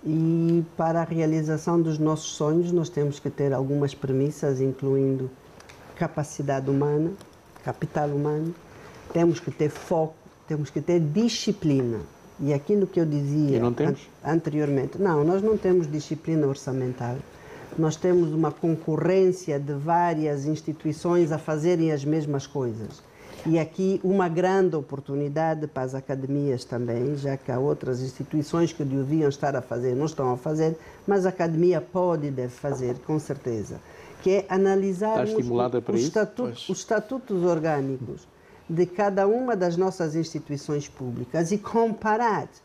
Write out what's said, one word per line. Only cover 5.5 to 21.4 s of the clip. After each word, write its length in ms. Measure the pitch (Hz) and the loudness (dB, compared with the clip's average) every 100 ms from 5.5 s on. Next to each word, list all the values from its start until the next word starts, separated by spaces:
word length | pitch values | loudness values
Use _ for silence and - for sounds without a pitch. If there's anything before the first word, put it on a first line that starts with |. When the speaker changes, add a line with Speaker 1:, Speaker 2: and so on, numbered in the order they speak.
| - - - - - | -20 -20 -20 -20 -6
Speaker 1:
capacidade 760 | 165 - 147 - 143 135 135 | -4 -4 -8 -6 -2 -2 2
humana, 420 | 139 147 147 165 196 - - - - | 2 2 2 0 -4 -14 -20 -20 -12
capital 460 | - 120 156 - 147 | -8 -6 -4 -2 -2
humano, 440 | 143 147 151 165 170 - - - - - | 0 0 0 -4 -6 -16 -20 -20 -20 -6
temos 280 | 170 170 160 | 2 4 2
que 100 | - | -4
ter 200 | - 151 | -2 -2
foco, 440 | - - 170 156 - - - - | -2 -2 0 0 -4 -20 -20 -6
temos 220 | 151 147 | -4 -4
que 120 | 165 | -4
ter 180 | 143 175 | 2 2
disciplina. 1000 | 156 156 233 226 - - 156 139 123 110 - - - - | 4 2 2 0 -2 0 2 2 2 -2 -6 -16 -20 -6
E 140 | 143 | 0
aquilo 320 | 143 143 208 190 | 0 2 2 2
que 140 | 185 | 2
eu 60 | 160 | 2
dizia 520 | 147 143 151 147 127 | 0 0 2 4 4
Speaker 2:
E 20 | |
não 140 | 120 | 2
temos? 280 | 120 143 139 - - | 2 0 0 -8 -10
Speaker 1:
an-, 100 | - | 0
anteriormente, 680 | 165 165 147 147 139 139 175 | 0 0 -2 0 0 0 0
não, 220 | 196 156 | 2 4
nós 180 | 147 190 | 4 2
não 160 | 214 214 | 2 2
temos 340 | 190 180 160 | 4 2 2
disciplina 540 | 151 147 151 - 160 143 | -4 -6 -8 -2 2 2
orçamental. 680 | 135 - 131 127 127 120 127 - - - - - - | 0 -4 -2 -4 -4 -6 -6 -10 -18 -20 -18 -12 -2
Nós 180 | 160 156 | 0 0
temos 360 | 185 180 170 | 2 2 2
uma 200 | 156 151 | 2 0
concorrência 1080 | 147 170 160 - 156 175 190 185 180 - 143 | 0 -2 0 0 0 2 4 4 2 -2 -4
de 140 | 143 | -2
várias 720 | 143 151 170 170 160 156 143 143 | -6 0 2 2 2 0 0 -2
instituições 840 | 151 - 151 156 147 175 175 165 | -4 -4 -4 -4 -2 2 4 4
a 60 | |
fazerem 540 | 156 | 0